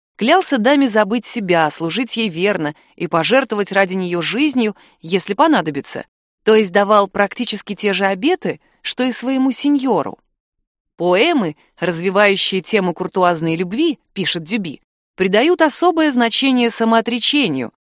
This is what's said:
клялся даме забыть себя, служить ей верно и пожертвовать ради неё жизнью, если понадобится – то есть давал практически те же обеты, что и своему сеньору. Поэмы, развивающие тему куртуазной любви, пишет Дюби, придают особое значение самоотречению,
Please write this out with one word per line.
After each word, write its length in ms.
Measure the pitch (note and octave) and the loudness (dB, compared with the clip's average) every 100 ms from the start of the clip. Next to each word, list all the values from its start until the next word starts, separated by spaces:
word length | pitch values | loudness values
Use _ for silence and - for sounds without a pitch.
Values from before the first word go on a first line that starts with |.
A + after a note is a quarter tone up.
| _ - | _ -4
клялся 420 | A3+ F4 F4+ C4+ | 2 2 2 0
даме 320 | G#3+ C#4+ C4+ | 2 4 4
забыть 380 | G#3+ G#3 A#3+ - | 2 0 -2 -4
себя, 420 | A#3+ F#3+ F3 D#3 | -6 0 2 2
служить 480 | - E3 F3 B3+ A#3 | -2 -4 -4 -4 -4
ей 120 | A3+ | -4
верно 440 | D#3+ F#3+ F#3 D3 D3+ _ - | -2 -2 -2 -4 -8 _ -10
и 100 | E3 | -4
пожертвовать 640 | E3 D#3+ B3 C4 G#3+ G3+ | -2 2 0 0 -2 0
ради 220 | G3 F#3+ | 0 0
неё 280 | F#3+ F3+ F3 | 0 -2 -4
жизнью, 540 | D#3 G3 D4+ B3+ A3 G3 _ _ | -4 -2 0 0 -2 -4 _ _
если 320 | D#3+ F3+ - | -4 -4 -2
понадобится – 720 | G3+ D#4+ C4 D#3 C#3 - - - _ _ _ - | 0 2 2 0 -6 -8 -10 -12 _ _ _ 0
то 100 | A3 | 2
есть 160 | G3+ | 2
давал 360 | F#3 G3+ G#3+ G3 | 0 4 2 2
практически 680 | - G3+ - A#3+ G#3 - G3 | 0 -2 -2 -6 -6 -8 -6
те 160 | G#3 | -2
же 140 | F#3 G3 | 0 -2
обеты, 560 | F#3+ B3+ F#4 F#3+ E3 _ _ | 0 -2 -2 -4 -8 _ _
что 220 | - - | -12 -4
и 80 | B3+ | -2
своему 400 | A3+ A#3+ C4+ C4+ | -2 -2 0 0
сеньору. 680 | B3 C#4 C#4+ C4 F#3+ A2+ - _ _ _ _ _ _ _ - | 0 0 0 2 0 -2 -8 _ _ _ _ _ _ _ -4
Поэмы, 600 | F3 F3+ D#4 E4 F3 D3+ _ _ | 0 2 2 2 -2 -6 _ _
развивающие 840 | F3 E3 F#3 F#3+ G#3 G3 - F#3+ | -4 -2 -2 2 2 2 -2 -2
тему 320 | - G#3+ F3+ | -2 0 0
куртуазной 600 | E3+ F3 G3 F3+ E3+ D#3+ E3 | -2 -4 2 2 2 0 -2
любви, 440 | F3+ A3 E4 A#3+ _ | -4 -2 -2 -2 _
пишет 300 | - E3+ F3 | -6 -4 -6
Дюби, 360 | D#3+ A3+ F3 - _ _ _ - | -4 -4 -4 -10 _ _ _ -4
придают 440 | F#3 G3+ D4 F4+ | 0 2 2 4
особое 500 | D#4+ - E4+ E4 D#4 | 2 4 2 2 2
значение 580 | B3 A#3 - C4+ B3+ A#3+ | 2 0 2 2 2 2
самоотречению, 1040 | - A3+ A3+ A3 A#3+ - D4 A#3 C3+ A#2 - _ | 2 2 2 2 -2 0 0 0 -2 -6 -10 _